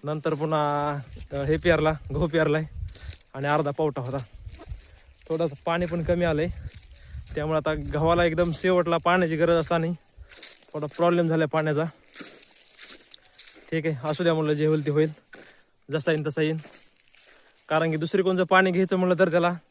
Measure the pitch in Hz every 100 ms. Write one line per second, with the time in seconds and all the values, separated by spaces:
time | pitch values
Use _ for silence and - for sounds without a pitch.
0 | 147 156 160 156 156 156 147 147 147 143
1 | 127 - - 139 139 156 175 156 156 156
2 | - 143 170 160 156 151 156 - - -
3 | - - - 135 143 151 143 139 156 139
4 | 123 135 120 - - - - - - -
5 | - - - 160 165 139 - 170 175 175
6 | 160 175 170 151 170 - - - - -
7 | - - - - 151 156 160 156 143 147
8 | 160 175 175 160 175 156 185 180 170 170
9 | 170 180 170 160 170 170 156 170 165 170
10 | _ - - - - - - 156 147 -
11 | 170 175 165 160 156 160 156 147 165 -
12 | _ - - - - - - - - -
13 | - - - - - - - 160 160 143
14 | 151 151 170 160 151 151 156 156 147 147
15 | 156 156 _ - - - _ _ - 151
16 | 160 156 151 147 156 160 151 - - _
17 | _ - - - _ _ - 156 165 156
18 | 160 196 185 185 180 185 190 170 190 185
19 | 180 170 185 170 170 175 _